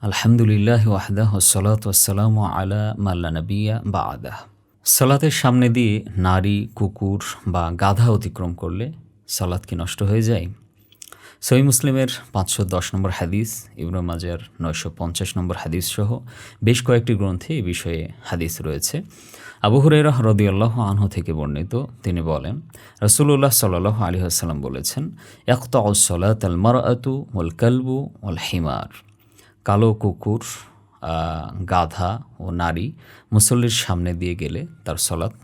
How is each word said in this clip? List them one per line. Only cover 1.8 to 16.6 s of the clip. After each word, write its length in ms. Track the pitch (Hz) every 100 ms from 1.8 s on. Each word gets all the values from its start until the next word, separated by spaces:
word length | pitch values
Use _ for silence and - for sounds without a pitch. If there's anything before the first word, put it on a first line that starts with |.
| 107
ওয়াসসালামু 580 | 92 - 98 107 107
আলা 520 | 101 - 95 101 107 -
মা 160 | 101 90
লা 160 | 85
নাবিয়্যা 500 | 80 80 101 107 110 -
বা'দাহ। 520 | 98 62 65 - - - _ _ _ -
সালাতের 460 | - 131 139 156
সামনে 380 | - 131 123 123
দিয়ে 360 | 117 117 104 - 92
নারী, 500 | 92 92 95 101 107 -
কুকুর 480 | 98 - 98 98 - - -
বা 240 | 90 85
গাধা 380 | 87 98 101 117
অতিক্রম 440 | 104 95 - 90
করলে 380 | 87 85 87 123 160 - _ _
সালাত 380 | - 90 87 -
কি 100 | 85
নষ্ট 280 | 87 -
হয়ে 180 | 101 107
যায়? 260 | 110 110 87 104 _ _ _ _ - - - -
সহিহ 220 | - 131 139
মুসলিমের 420 | 127 147 131 131 - -
পাঁচশো 300 | 101 92 - 95
দশ 300 | 92 - 98
নম্বর 160 | 95
হাদিস, 540 | 90 87 98 113 - - -
ইবনে 240 | 82 92
মাজার 360 | 87 85 87 85 - _
নয়শো 300 | 82 80 - -
পঞ্চাশ 400 | 85 85 92 -
নম্বর 180 | 90 87
হাদিস 320 | - 85 87
সহ 320 | - 104 120 - - - -